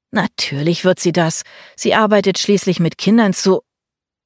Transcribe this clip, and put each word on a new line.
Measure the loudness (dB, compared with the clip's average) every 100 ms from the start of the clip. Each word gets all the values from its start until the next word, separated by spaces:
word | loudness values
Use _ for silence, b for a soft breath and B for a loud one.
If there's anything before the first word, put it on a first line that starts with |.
| _
„Natürlich | -6 -4 -6 -8 -4 -2 0
wird | 0 0
sie | 0
das. | 0 0 -4 B B B
Sie | -6 0
arbeitet | 2 2 2 2 -2
schließlich | 0 0 0 -2
mit | -2 -2
Kindern | 2 4 2
zu“, | 0 0 0 -2 _ _ _ _ _